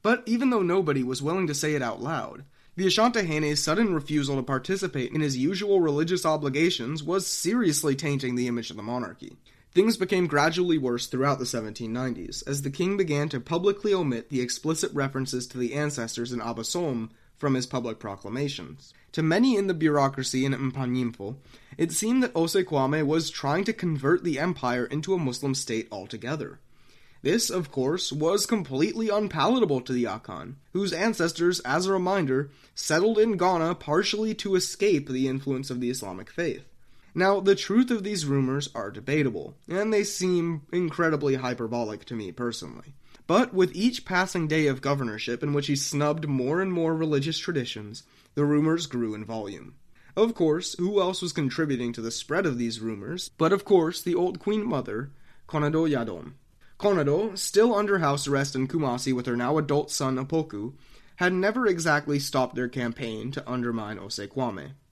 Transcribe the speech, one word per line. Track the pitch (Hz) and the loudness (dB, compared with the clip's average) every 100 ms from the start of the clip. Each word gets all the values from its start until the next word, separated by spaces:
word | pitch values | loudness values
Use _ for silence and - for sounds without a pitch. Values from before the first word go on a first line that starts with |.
But | 214 240 | 2 2
even | 220 233 262 | 2 0 2
though | 233 | 2
nobody | 175 185 160 139 | 4 2 2 0
was | 123 127 | 0 -2
willing | 139 185 | -2 0
to | 170 | -2
say | 147 151 | -2 -2
it | 147 | -2
out | 120 101 | -2 -4
loud, | 127 151 - - 143 _ _ | -4 -4 -6 -12 -20 _ _
the | - 185 | -2 2
Ashantihene's | 196 240 233 175 151 151 147 | 4 4 2 0 0 0 0
sudden | - 170 226 | 0 2 2
refusal | 160 139 151 139 135 | 0 0 -2 0 -2
to | |
participate | 123 131 139 190 190 143 120 | 0 -2 -2 -4 -2 -4 -4
in | 156 | -2
his | 151 131 | 0 2
usual | 143 190 208 196 | 0 0 2 4
religious | 165 143 165 180 | 4 2 0 0
obligations | 170 151 143 135 165 - 120 156 | 2 0 0 2 2 2 -4 -6
was | 147 190 185 | -2 -2 -2
seriously | - 170 240 196 143 151 | -2 0 2 2 2 0
tainting | 135 156 139 131 | 0 0 -2 -2
the | 123 123 | -2 -2
image | 120 113 | -2 -6
of | 95 | -10
the | |
monarchy. | 104 123 101 - - - _ _ _ | -6 -6 -6 -12 -18 -20 _ _ _
Things | 180 214 220 | 4 4 2
became | 185 185 | 2 2
gradually | 175 147 156 165 180 160 | 2 4 2 2 2 2
worse | 127 120 | 2 -2
throughout | - 127 139 127 | -2 0 0 0
the | |
seventeen | 123 120 107 104 113 | -2 -4 -6 -8 -6
nineties, | 120 131 110 85 - - | -4 -4 -6 -8 -10 -6
as | 143 | -4
the | 139 | -4
king | 139 180 202 | -2 0 0
began | 170 143 151 | 0 0 0
to | 139 | -4
publicly | - 170 196 202 214 | -4 0 0 0 0
omit | 190 151 117 - | 2 2 -2 -2
the | 131 | -2
explicit | 123 - 156 160 190 | -2 -4 -4 -2 -2
references | 143 135 135 131 127 123 | -2 -2 -2 -4 -4 -6
to | 127 | -4
the | 120 | -4
ancestors | 135 151 143 113 - 120 | -2 -4 -4 -6 -6 -6
in | 123 | -4
Abosom | 113 113 113 175 165 120 110 - _ _ | -4 -6 -4 -2 -2 -2 -6 -12 _ _
from | 147 | 0
his | 131 123 | 0 0
public | 131 117 110 | -4 -6 -8
proclamations. | 107 98 101 120 143 139 85 - - - _ | -10 -10 -8 -4 -4 -6 -12 -16 -20 -20 _
To | - | -2
many | 156 180 262 | 2 4 4
in | 214 196 | 4 0
the | |
bureaucracy | 170 156 147 135 135 131 131 | 2 4 4 2 0 -4 0
in | 135 | 0
Mpanyinfo, | 135 131 127 127 127 120 - 101 131 - - - - | 0 -2 -2 -2 0 -2 -4 -10 -10 -16 -20 -20 -4
it | 165 | -2
seemed | 165 214 262 | 0 2 2
that | 247 | 2
Ose | 165 165 | 2 2
Kwame | 190 180 147 131 151 | 2 2 0 2 2
was | 143 160 156 | 2 2 0
trying | - 139 160 | -4 -2 0
to | 208 | 0
convert | - 175 147 135 175 | -2 -2 0 2 2
the | 175 135 | 2 -2
empire | 170 - 123 123 | -2 0 0 0
into | 120 147 156 | -2 -4 -2
a | 190 | 0
Muslim | 139 120 139 | 0 -2 -2
state | 131 - 113 - | -2 -2 -4 -4
altogether. | 104 95 110 117 151 95 - - - - - - - | -10 -10 -10 -6 -6 -6 -12 -20 -20 -20 -20 -20 -4
This, | 135 226 - | 2 2 2
of | 190 156 | -2 -4
course, | 139 131 180 - | -2 0 0 -4
was | 147 156 202 - | 0 2 2 2
completely | 220 147 131 208 226 226 | -2 -2 0 0 0 0
unpalatable | 202 208 - 165 254 190 135 | 0 0 2 4 4 4 2
to | 120 | 0
the | 123 | -2
Akan, | 113 107 - 85 82 139 _ | -2 -4 -10 -12 -12 -16 _
whose | 185 196 | -2 -2
ancestors, | 165 220 208 165 165 175 175 | 0 0 2 0 2 2 2
as | 123 151 | 0 0
a | 185 | 2
reminder, | 190 180 196 147 131 143 - - | 0 2 2 2 0 -2 -10 -16
settled | - - 156 208 214 | -10 0 4 4 4
in | 226 190 | 4 4
Ghana | 180 175 160 | 2 4 0
partially | 175 - 160 196 214 220 | -2 2 2 2 0 -2
to | 214 202 | -2 0
escape | 185 180 - 202 160 139 | 0 0 0 2 2 0
the | 131 135 | -2 0
influence | 135 135 131 139 | 0 -2 -4 -4
of | 123 | -4
the | 123 | -2
Islamic | 127 101 92 107 | -4 -6 -10 -10
faith. | - 170 - - - - - - | -4 -4 -4 -12 -20 -20 -20 -8
Now, | 165 190 196 | 0 2 4
the | 190 | 4
truth | 190 - 214 240 | 4 4 4 4
of | 226 | 2
these | 196 202 | 0 -2
rumors | 147 139 131 139 143 | 0 2 2 0 -4
are | - 101 | -8 -8
debatable, | 113 131 151 135 85 - - - | -8 -2 2 2 0 -10 -14 -6
and | 180 214 | -2 2
they | 208 | 2
seem | 202 - 185 175 170 160 - | 2 -2 2 2 0 -4 -4
incredibly | 175 170 160 165 151 143 | -2 -2 2 2 2 2
hyperbolic | 131 127 120 113 120 110 107 | 0 -2 -4 -4 -2 -4 -6
to | - | -8
me | 117 98 | -8 -8
personally. | 104 120 113 76 58 - - - - - | -4 -6 -6 -12 -14 -18 -20 -20 -16 2
But | 185 254 | 2 4
with | 185 185 | 2 2
each | 180 233 247 | 4 0 0
passing | - 185 185 180 156 | -2 0 0 -2 0
day | 156 | 2
of | 147 131 | 2 0
governorship | 147 139 120 107 - 120 | -2 0 -2 -6 -6 -4
in | 147 | 0
which | 143 139 | 0 0
he | |
snubbed | 139 - 143 147 160 151 | -2 0 0 0 0 0
more | 135 127 165 | 0 0 0
and | 190 | 0
more | 175 160 | 0 0
religious | 160 160 143 151 160 | 0 2 0 0 -4
traditions, | - 156 117 110 104 113 _ _ _ | -2 -4 -4 -8 -12 -16 _ _ _
the | - | 0
rumors | 147 147 156 165 147 | 4 4 4 2 0
grew | 123 113 | -2 -2
in | 107 | -4
volume. | 107 113 104 95 - - - - - | -8 -6 -6 -10 -16 -20 -20 -20 -10
Of | - 226 | 0 0
course, | 226 160 160 175 - | 4 2 2 -2 -2
who | 180 202 | 0 2
else | 180 190 | 2 -2
was | 175 | -4
contributing | 160 135 143 156 127 120 | -2 -2 0 -2 0 -2
to | 117 | -4
the | 113 | -6
spread | - - 165 180 | -8 -4 0 0
of | 123 | 0
these | 117 110 | -4 -4
rumors | 110 104 101 175 - - | -6 -8 -8 -8 -10 0
but, | 160 | 2
of | 196 | 2
course, | - 190 160 175 | 6 4 4 -2
the | 180 | -2
old | 170 180 185 | 0 0 -2
Queen | 202 214 | -2 -2
Mother, | 214 147 104 107 139 - - - - | 0 -2 -4 -6 -8 -14 -20 -20 -6
Konado | 156 147 156 160 | -2 2 2 2
Yadom. | 135 113 85 - - _ _ - - | 0 -2 -8 -12 -18 _ _ -20 0
Konado, | 208 185 139 160 214 190 | 2 4 4 2 0 -4
still | - 196 233 | 2 6 6
under | 208 208 196 | 4 2 2
house | 151 143 139 | 2 0 0
arrest | 139 143 | 0 0
in | 131 135 | -2 -2
Kumasi | 165 139 123 135 | 0 0 -2 0
with | 123 123 | 0 0
her | |
now | 120 123 156 | 0 2 0
adult | 147 147 - | 2 0 0
son | - 135 131 | -2 -2 -2
Opoku, | 139 160 156 104 113 139 - - - - | 0 -2 -2 -8 -8 -12 -20 -20 -20 0
had | 180 | 2
never | 185 196 226 233 | 4 2 4 2
exactly | 175 160 147 147 147 | 2 2 2 2 -2
stopped | 139 135 127 | 0 0 0
their | 135 123 | -2 -4
campaign | 127 120 117 117 110 113 | -2 -4 -4 -6 -6 -6
to | 135 117 | -8 -6
undermine | 123 120 113 104 104 | -4 -2 -4 -6 -10
Ose | 101 - | -8 -8
Kwame. | 101 135 123 98 71 - _ | -6 -4 -4 -4 -12 -18 _